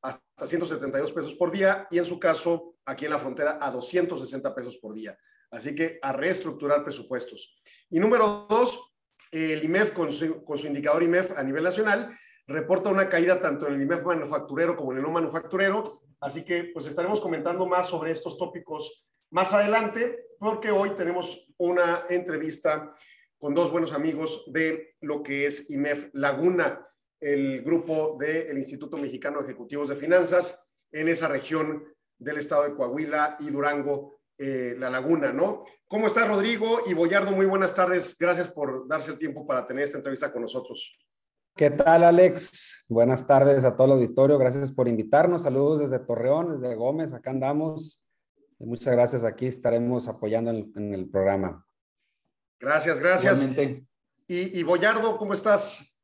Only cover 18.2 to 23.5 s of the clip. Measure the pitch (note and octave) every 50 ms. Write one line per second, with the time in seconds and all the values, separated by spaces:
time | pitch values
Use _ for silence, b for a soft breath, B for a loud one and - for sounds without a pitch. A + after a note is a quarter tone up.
18.2 | - F3 - - F3 E3 - E3+ - - D#3 - D#3 - - _ _ _ _ _
19.2 | _ _ - F3+ F#3 F#3 G3+ G3+ G#3 G#3 G#3+ A3+ A3 G3+ - A3+ A#3+ A#3+ - -
20.2 | - - - _ G3+ G#3+ A3 G#3+ - A3 G#3 F#3+ G3+ G3 - - F3 E3 F3 F3+
21.2 | F3 - - - _ _ _ _ F3+ F3 F3 F3 F3 E3+ E3+ F3 E3+ - F3+ F3+
22.2 | F3 F3+ D#3+ D#3 D#3 D#3 D3 - - D#3 D3+ D3+ D3+ b b b b b b b
23.2 | b b b _ - D3